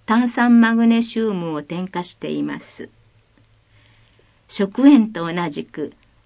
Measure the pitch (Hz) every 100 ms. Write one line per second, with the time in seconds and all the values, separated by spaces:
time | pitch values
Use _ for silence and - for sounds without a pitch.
0 | - 226 247 247 240 233 226 226 233 226
1 | 226 226 220 185 170 151 147 170 185 180
2 | 180 - 151 151 147 - - - - _
3 | _ _ _ _ _ _ _ _ _ _
4 | _ _ _ _ - - 196 240 277 277
5 | 220 170 170 175 175 160 156 156 143 -
6 | _ _